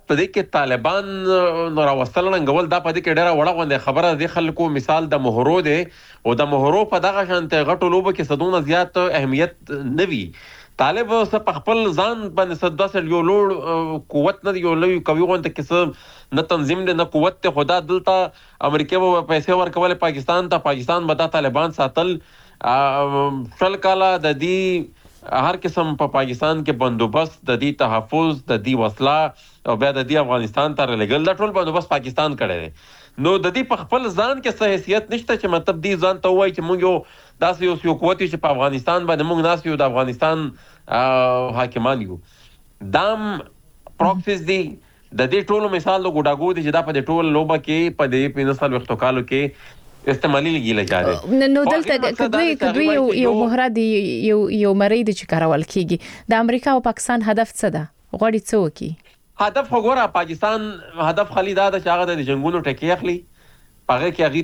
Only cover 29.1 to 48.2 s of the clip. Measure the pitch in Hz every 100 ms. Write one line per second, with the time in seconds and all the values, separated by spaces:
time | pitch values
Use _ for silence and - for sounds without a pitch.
29.1 | 156 156 - - _ - 110 139 135 127
30.1 | 151 131 123 110 120 151 143 131 113 104
31.1 | 143 165 185 214 190 165 170 160 147 127
32.1 | 123 151 139 107 87 80 - - - -
33.1 | - 151 190 180 240 262 226 165 247 240
34.1 | 175 233 269 254 - 214 190 160 208 214
35.1 | 233 233 208 190 170 165 170 190 185 185
36.1 | 190 185 185 196 180 165 180 185 180 -
37.1 | - - - 165 165 180 160 170 156 -
38.1 | 190 185 165 156 131 139 135 143 180 170
39.1 | 151 160 170 165 170 165 147 135 123 131
40.1 | 117 156 160 147 - - - - 117 131
41.1 | 127 127 127 127 117 123 120 123 131 98
42.1 | 87 - _ - - _ _ 196 147 202
43.1 | 220 208 196 - - - - - - 170
44.1 | 185 202 190 160 190 156 - _ _ _
45.1 | 117 127 202 196 208 208 180 156 190 185
46.1 | 151 147 143 175 175 151 165 156 143 127
47.1 | 165 160 151 156 160 - 160 170 - 139
48.1 | 131